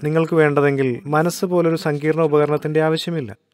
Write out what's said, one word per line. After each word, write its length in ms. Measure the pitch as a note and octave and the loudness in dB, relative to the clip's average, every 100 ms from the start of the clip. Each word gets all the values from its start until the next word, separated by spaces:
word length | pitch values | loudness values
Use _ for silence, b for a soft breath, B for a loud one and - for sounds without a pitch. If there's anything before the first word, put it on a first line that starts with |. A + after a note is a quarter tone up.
നിങ്ങൾക്ക് 300 | D3 D#3 D#3+ | -2 0 2
വേണ്ടതെങ്കിൽ 680 | E3+ D3+ C#3+ C#3+ C#3 C3+ A#2+ C#3+ | 4 4 4 2 2 -2 -4 -2
മനസ്സ് 380 | D3+ E3+ E3 | 0 0 -2
പോലൊരു 320 | F#3+ F3+ E3+ E3 | -2 0 0 0
സങ്കീർണ 460 | E3 D3 D3+ D#3 | -2 -2 -2 0
ഉപകരണത്തിന്റെ 600 | D#3+ D3 D3 D3 D3+ D#3 | 2 2 2 0 -2 0
ആവശ്യമില്ല, 540 | D#3 D#3+ - E3+ A#2+ - _ | 0 -2 -4 -6 -8 -12 _